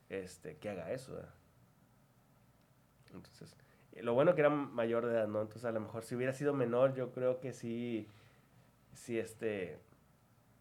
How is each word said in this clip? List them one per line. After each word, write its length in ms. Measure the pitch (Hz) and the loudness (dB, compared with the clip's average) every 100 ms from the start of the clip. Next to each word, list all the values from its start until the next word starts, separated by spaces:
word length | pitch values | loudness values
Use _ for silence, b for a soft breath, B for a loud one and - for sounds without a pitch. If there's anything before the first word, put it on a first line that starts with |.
| - | -8
este, 480 | 95 92 - - - | -8 -8 -12 -14 -10
que 120 | 104 | -8
haga 220 | 95 82 | -6 -6
eso", 220 | 131 - 87 | -6 -8 -12
¿verdad? 180 | 87 - - - - _ - _ _ _ _ _ _ _ _ _ _ _ - | -12 -18 -20 -20 -20 _ -20 _ _ _ _ _ _ _ _ _ _ _ -20
Entonces, 420 | 92 - - - - b b b | -20 -20 -20 -20 -20 b b b
eh, 100 | - | -6
lo 100 | 117 | 2
bueno 220 | 120 160 156 | 6 6 8
que 60 | |
era 80 | 147 | 6
mayor 560 | 147 139 120 117 117 117 | 4 -2 0 2 2 2
de 80 | |
edad, 140 | 117 107 | 2 2
¿no? 140 | 107 | 0
Entonces, 240 | 107 113 120 | -2 -4 -2
a 60 | |
lo 80 | 110 | -2
mejor 240 | 107 117 | -4 -8
si 120 | - 123 | -4 -2
hubiera 180 | 127 | -2
sido 200 | 135 147 | 0 0
menor, 400 | 139 120 120 135 | 2 4 6 4
yo 180 | 131 120 | 4 -4
creo 280 | 127 127 127 | 0 0 0
que 140 | 127 | -4
sí, 540 | 120 117 117 120 110 104 B B B B B B _ - | -8 -6 -4 -2 -4 -6 B B B B B B _ -20
sí, 240 | - - 113 | -16 -4 -2
este, 600 | 104 - 110 101 85 73 - - _ _ _ _ _ _ | -4 -2 -2 0 -4 -8 -18 -20 _ _ _ _ _ _